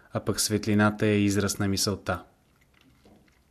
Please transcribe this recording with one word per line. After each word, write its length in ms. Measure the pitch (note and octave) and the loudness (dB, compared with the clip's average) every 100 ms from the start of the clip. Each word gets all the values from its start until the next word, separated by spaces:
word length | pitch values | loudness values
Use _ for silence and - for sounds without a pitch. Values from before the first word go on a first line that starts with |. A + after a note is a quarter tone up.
| - | -10
а 80 | A2 | -8
пък 200 | - G2+ | -4 -2
светлината 680 | - G#2 G#2+ G#2 G#2+ G#2+ G#2+ | -2 -2 0 2 2 2 2
е 120 | G#2 | 2
израз 400 | G2+ G2 G2+ - | 2 2 -2 -2
на 100 | G2+ | -2
мисълта. 560 | G2 - F#2+ - F#2 - _ _ _ _ _ _ _ - - _ _ _ | -2 -2 -4 -4 -6 -8 _ _ _ _ _ _ _ -20 -20 _ _ _